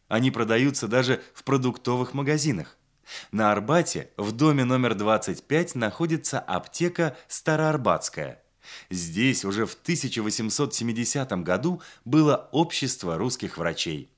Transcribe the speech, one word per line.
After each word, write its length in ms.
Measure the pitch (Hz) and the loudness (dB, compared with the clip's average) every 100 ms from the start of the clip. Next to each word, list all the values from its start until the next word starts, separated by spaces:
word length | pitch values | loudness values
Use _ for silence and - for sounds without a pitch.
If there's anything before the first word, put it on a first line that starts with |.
| - | -2
Они 240 | 113 131 | 2 2
продаются 560 | 110 110 113 139 135 110 | 2 2 4 4 0 0
даже 360 | 123 127 123 - | 0 2 0 -4
в 80 | - | -12
продуктовых 720 | - 135 127 - 127 123 123 | -2 0 0 -2 -2 -2 -2
магазинах. 640 | 139 139 151 151 95 - _ _ _ - - - | -4 -2 0 0 -2 -4 _ _ _ -18 -16 -6
На 200 | 104 107 | 2 4
Арбате, 580 | 104 110 170 - 82 - - | 4 4 2 2 -2 -6 -6
в 160 | 104 | -4
доме 320 | 117 156 143 | 2 4 4
номер 300 | 123 127 120 | 4 2 2
двадцать 480 | 101 104 107 - 87 | 2 2 2 2 -6
пять, 320 | - 151 175 | -2 0 0
находится 640 | 127 107 - 165 160 - 131 | -2 -2 0 -2 -2 -2 -4
аптека 760 | - 90 - - 175 175 160 - - | -4 -6 -6 -4 -2 0 -2 -2 -8
«Староарбатская». 1120 | - - 156 156 151 107 80 - - 69 - _ _ - - - | -4 0 2 2 2 2 0 -2 -6 -10 -10 _ _ -20 -18 -10
Здесь 560 | 92 85 85 131 - | -6 -4 0 2 2
уже 220 | 98 104 107 | -2 -2 -2
в 80 | |
тысяча 480 | - - 165 123 113 | -6 -4 -2 -2 -2
восемьсот 520 | 107 - 110 123 143 | -2 -2 -2 -2 -2
семидесятом 680 | - 117 113 120 143 131 92 | -2 -4 -2 -2 -2 -2 -4
году 380 | 85 95 165 175 - - | 0 0 0 -4 -8 -16
было 440 | 117 151 151 131 - | 0 4 6 4 0
общество 680 | 143 165 - 131 - 90 82 | 0 0 0 -4 -4 -4 -2
русских 400 | 120 - 98 - | -2 -4 -6 -4
врачей. 520 | 85 82 85 76 65 | -4 -2 -4 -6 -10